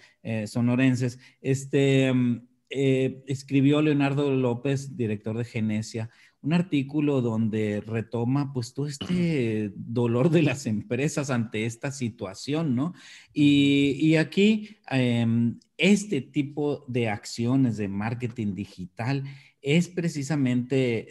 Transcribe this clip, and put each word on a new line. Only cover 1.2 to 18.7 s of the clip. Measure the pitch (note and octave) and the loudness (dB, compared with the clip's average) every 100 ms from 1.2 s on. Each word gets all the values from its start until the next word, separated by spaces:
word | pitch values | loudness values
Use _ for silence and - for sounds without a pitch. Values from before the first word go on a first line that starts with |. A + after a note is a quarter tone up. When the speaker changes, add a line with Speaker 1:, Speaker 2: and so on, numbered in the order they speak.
| - _ | -18 _
Speaker 1:
Este, | C3+ C3+ C#3 C#3+ C#3 C3+ C3 | -2 -2 0 2 4 4 4
mm, | B2+ B2 A#2 - _ - C3+ | 2 0 -2 -8 _ -10 -2
eh, | C3+ C3 C3 C3+ - | 2 2 0 -4 -8
escribió | C3+ - C#3 C3+ D3 | -8 -2 2 4 4
Leonardo | D3+ C#3+ C#3 C#3 C#3+ C3 | 2 2 0 0 0 0
López, | B2+ A#2+ C#3 C#3 C#3 B2+ | 0 -2 -2 -4 -4 -6
director | A2+ G#2+ A2+ A2 | -4 -4 -6 -6
de | A#2 | -6
Genesia, | A#2 A2 G#2+ A2 A#2 A2+ _ _ _ | -4 -2 -2 -4 -8 -10 _ _ _
un | C#3 | -2
artículo | F3 F3 C#3+ C3+ D3+ D3 C#3 | 0 0 -2 -2 -2 0 2
donde | A#2+ A2 A2+ G#2+ G#2+ G#2 G#2+ | 0 0 0 0 -2 -2 -4
retoma, | A2+ G#2+ A#2 A#2+ C#3 C#3 | -6 -4 -4 -2 -2 -2
pues, | C3+ A2+ | -6 -8
todo | - D3 | -6 -8
este | C#3 F#3+ F3+ E3+ D3+ A2+ G#2+ G#2 | -6 -4 0 0 0 0 -2 -4
<clears throat> | - | -8
dolor | A#2+ A#2 A#2+ A#2+ E3 | -6 -2 2 2 4
de | E3 | 4
las | C#3+ B2 A#2+ | 2 0 -2
empresas | G#2+ - B2 D3 D3+ C#3 | -4 -2 -2 -2 -2 -2
ante | A#2+ A2 A2 A2+ | -2 -2 -4 -4
esta | A#2 C#3+ | -6 -8
situación, | C3+ A#2+ - F#2+ G2 - D3+ E3 A#2+ | -6 -6 -6 -10 -10 -6 -2 0 0
¿no? | D#3+ - - - - | -2 -6 -18 -20 -6
Y, | - D3 C#3+ C#3+ C#3 C#3+ C#3 | 2 4 6 6 4 2 2
Speaker 2:
Ujú. | D#3 | 4
Speaker 1:
y | D#3+ | 4
aquí, | D#3+ - G#3 A3 G#3+ - - | 2 4 4 4 -2 -16 -4
em, | C3+ B2 A#2 A#2 A#2 A#2 - _ - | 0 2 2 2 2 0 -2 _ 0
este | E3+ G#3 G#3 C#3+ | 4 4 2 -4
tipo | - D3+ C#3 D3+ D3 C3+ - | -4 -4 -4 -2 -4 -4 -4
de | A#2+ A2+ | -2 -2
acciones | G2+ - - A#2 C3+ B2+ G#2 | -4 -8 -4 0 2 2 0
de | G#2 | -4
marketing | G2 A2 A#2+ A#2+ - G#2 F#2 | -4 -6 -4 -6 -4 -6 -4
digital | G2+ | -8